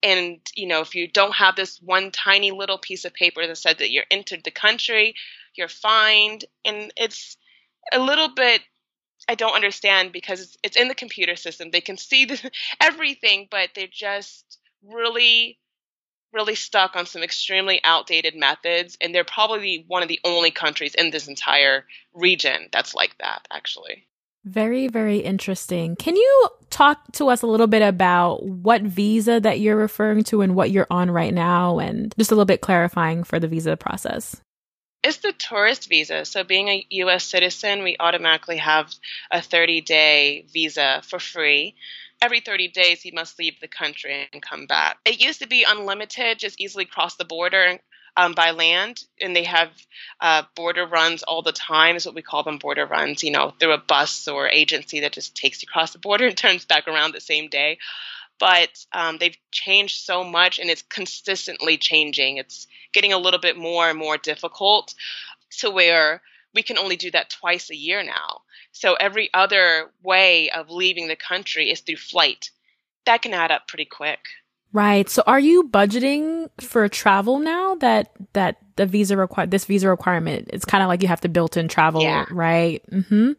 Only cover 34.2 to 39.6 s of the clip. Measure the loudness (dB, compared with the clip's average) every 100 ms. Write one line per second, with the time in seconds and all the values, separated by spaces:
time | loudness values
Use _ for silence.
34.2 | -10 -16 _ _ _ _ _ _ -4 -2
35.2 | -6 -8 -6 0 2 0 -2 -2 -2 -6
36.2 | -6 -8 -2 -2 0 -4 -4 -4 0 0
37.2 | 0 0 0 -2 -4 -4 -4 -2 -2 0
38.2 | 0 -2 -2 -6 0 0 0 -12 -16 -18
39.2 | -4 -6 0 0